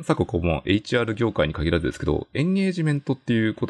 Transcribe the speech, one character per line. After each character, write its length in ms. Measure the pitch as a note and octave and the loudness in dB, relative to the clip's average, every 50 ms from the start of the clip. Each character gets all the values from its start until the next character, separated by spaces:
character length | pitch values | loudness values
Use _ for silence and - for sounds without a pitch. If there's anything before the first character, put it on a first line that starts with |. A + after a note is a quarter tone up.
昨 240 | D#3 - D#3 - F2+ | -2 -2 0 0 0
今 160 | - A#2 F2 | 0 0 0
も 200 | E2+ F2 D#2+ C#2 - | 0 0 0 0 0
う 40 | - | 0
エ 40 | G2 | 0
イ 80 | G#2+ | 0
チ 140 | - - B2+ A#2+ | 0 0 0 0
ア 40 | |
ー 20 | A#2 | 0
ル 100 | A2+ G#2+ | 0 0
業 180 | G2+ - - | 0 0 0
界 140 | - - D#2 | 2 2 0
に 80 | D2+ D2+ | 0 0
限 160 | E2+ D2+ E2 | -2 0 0
ら 100 | E2 E2 | 2 2
ず 60 | E2 | 0
で 60 | B1+ | -2
す 80 | - - | -4 -2
け 60 | - | -2
ど、 200 | - - - - - - | 0 0 0 -2 -6 -4
エ 80 | - | -2
ン 120 | D3+ F3+ F#3+ | 0 0 0
ゲ 160 | G3 F#3+ F#3+ | 0 0 0
ー 20 | |
ジ 100 | F3 F3+ | 0 0
メ 100 | D#3+ D#3 | 0 0
ン 80 | D3 C#3+ | 0 -2
ト 120 | - - | -2 -4
っ 40 | B2+ | -6
て 160 | - _ - | -4 _ 0
い 160 | A#2+ A2+ A2 A2 | 0 2 2 0
う 60 | G#2 - | -2 -2
言 100 | - | -4